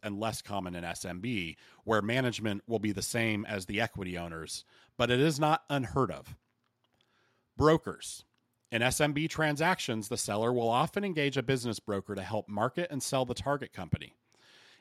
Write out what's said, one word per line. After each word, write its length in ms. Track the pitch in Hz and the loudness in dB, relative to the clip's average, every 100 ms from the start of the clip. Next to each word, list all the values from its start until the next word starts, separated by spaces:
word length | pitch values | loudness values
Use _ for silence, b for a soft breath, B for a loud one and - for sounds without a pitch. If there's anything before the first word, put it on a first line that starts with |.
and 180 | 107 101 | -6 -2
less 220 | 110 - | -2 -4
common 320 | - 101 90 | -6 -4 -4
in 100 | 87 | -6
S 220 | 85 82 92 | -6 -8 -8
M 140 | 90 | -6
B, 360 | 117 110 85 76 b b | -4 -4 -4 -10 b b
where 180 | - 110 | 2 2
management 600 | 101 127 127 107 107 101 - | 4 2 2 0 -2 -4 -2
will 140 | 110 | -2
be 120 | 107 | 0
the 80 | 95 | -2
same 460 | - 117 113 107 107 | -2 0 0 0 -2
as 180 | 101 | -6
the 160 | 92 104 | -4 -2
equity 380 | 117 - 90 87 | -2 -2 -6 -6
owners, 460 | 85 80 78 - - b b b | -8 -10 -10 -12 -14 b b b
but 120 | 120 | 4
it 100 | 123 | 6
is 200 | 156 143 | 4 4
not 220 | 151 165 - | 2 2 0
unheard 400 | 143 120 139 110 | -2 0 0 0
of. 260 | 71 - - _ _ _ _ _ _ _ _ _ _ _ - | -2 -12 -20 _ _ _ _ _ _ _ _ _ _ _ 4
Brokers. 680 | 147 160 - - - - - _ _ _ - | 6 6 4 -10 -10 -14 -18 _ _ _ -4
In 120 | 113 | 2
S 180 | 123 - | 2 4
M 140 | 147 | 2
B 120 | 147 156 | 2 -2
transactions, 800 | - 151 143 165 185 - 110 101 | 0 0 2 2 2 0 -4 -2
the 100 | 120 | -4
seller 340 | 110 104 117 | -2 0 2
will 160 | 123 117 | 2 4
often 340 | 120 160 202 | 4 2 0
engage 360 | 202 156 143 131 | -2 0 0 0
a 40 | |
business 380 | 120 131 120 104 | 0 0 -2 -4
broker 340 | - 98 - | -4 -4 -4
to 80 | 98 | -6
help 240 | 95 107 101 | -4 -4 -4
market 420 | 104 123 175 175 | 0 0 0 -4
and 120 | 139 | -4
sell 220 | - 135 | -2 -2
the 100 | 123 | -2
target 380 | 120 139 143 127 | -2 -2 -2 -4
company. 440 | - 82 - - _ _ b b b b b | -10 -6 -6 -8 _ _ b b b b b